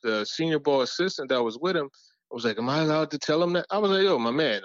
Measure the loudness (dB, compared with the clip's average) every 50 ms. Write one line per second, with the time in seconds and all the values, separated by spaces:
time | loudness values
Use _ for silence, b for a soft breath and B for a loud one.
0 | -4 -2 -2 0 -2 -4 -4 -2 0 0 0 0 2 2 2 2 2 0 0 -2
1 | -2 -2 -2 -4 -4 -2 0 0 0 0 -2 -2 -2 -2 0 -2 -2 -4 -8 b
2 | b b b b b -14 -8 -4 -4 -2 -2 -2 -2 -2 0 0 2 2 2 2
3 | 0 -2 -4 -4 -2 0 0 2 2 2 0 -2 -2 -2 -2 0 2 2 2 4
4 | 4 4 2 2 2 0 0 0 0 0 0 -2 -2